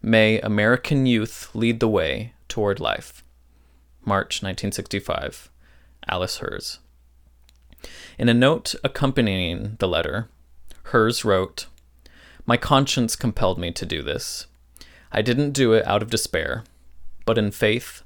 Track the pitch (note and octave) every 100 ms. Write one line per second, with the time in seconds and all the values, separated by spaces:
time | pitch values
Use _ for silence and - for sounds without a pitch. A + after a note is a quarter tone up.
0 | - A2+ A2 A2 - G#2 G#2+ B2 - D3
1 | C3 A#2 G#2+ - - A2+ A#2 A#2 A#2 G2+
2 | D#2+ C2 A2+ - _ - G#2 G2 - G1+
3 | - - - _ _ _ _ _ _ _
4 | - G2 - - G2 F#2 G2+ - - G2+
5 | - E2 - - - _ - - _ _
6 | - F#2 F#2 - - - - - _ _
7 | _ _ _ _ - _ _ - - -
8 | - - A#2+ A#2 C3 B2 - - - -
9 | C#3 C3+ A2+ F#2+ F2 F2 G#2 A2 F#2+ D#2
10 | D#2+ F#2+ A2+ _ _ - - - - B2
11 | A2 A#2 A2 F#2+ F#2 - - - _ _
12 | - - - - - A#2+ - C#3 C3+ -
13 | A2+ - A#2+ G#2 G2 F2+ F2+ - D#2+ D#2+
14 | C#2 D2 - - - _ _ - - -
15 | - G#2 A2 A#2+ D3 C#3 B2 A2 - G#2
16 | A2 A2+ - D#2+ D#2 B1+ - _ - -
17 | - - - A2+ G#2 - G#2+ A#2 - -